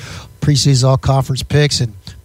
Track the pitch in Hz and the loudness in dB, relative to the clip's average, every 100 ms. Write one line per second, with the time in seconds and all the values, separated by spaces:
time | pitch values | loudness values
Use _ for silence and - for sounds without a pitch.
0 | - - - - - 143 143 131 131 131 | -6 -16 -18 -4 0 2 4 2 2 2
1 | - 135 127 127 - 147 147 - 123 - | 2 0 0 -4 0 0 2 0 -6 -8
2 | - - | -20 -20